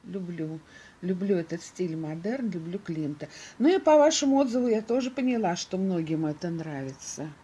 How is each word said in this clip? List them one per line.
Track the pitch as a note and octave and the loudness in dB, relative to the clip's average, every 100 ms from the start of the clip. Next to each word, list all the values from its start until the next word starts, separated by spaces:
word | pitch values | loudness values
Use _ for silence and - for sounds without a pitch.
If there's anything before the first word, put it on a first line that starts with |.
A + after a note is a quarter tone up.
люблю, | - F#3+ F3 E3+ D#3 D#3+ - - - - | -8 -8 -8 -6 -6 -8 -14 -20 -20 -8
люблю | F3+ F#3 G3 F#3 | -4 -2 2 0
этот | D#3+ E3+ | 0 -8
стиль | - - F3+ D#3+ | -10 -6 -4 -4
модерн, | D#3 D#3+ F#3+ C4+ A#3 | -6 -6 -4 -4 -4
люблю | F3 E3 F#3+ | -6 -6 -8
Климта. | - D#3+ D3+ D3 D3 - - - | -6 -4 -4 -6 -12 -14 -20 2
Ну | C#4 F#4+ | 4 6
и | |
по | E4 D4+ | 6 8
вашему | D4 D#4 C#4 C4+ | 8 6 4 4
отзыву | C4+ B3 B3 | 4 2 2
я | A3 | 0
тоже | G#3+ B3 B3+ | 2 -2 0
поняла, | B3+ B3+ A#3+ F#3+ F3 | -2 0 2 0 -2
что | - F#3 | -4 -2
многим | F#3+ F3 D#3+ D#3 D#3 | 0 0 0 -2 -2
это | D3+ F3 | -4 -6
нравится. | E3+ D#3+ C#3+ C3+ C3+ - - D3+ C#3+ | -6 -6 -8 -8 -10 -14 -10 -12 -12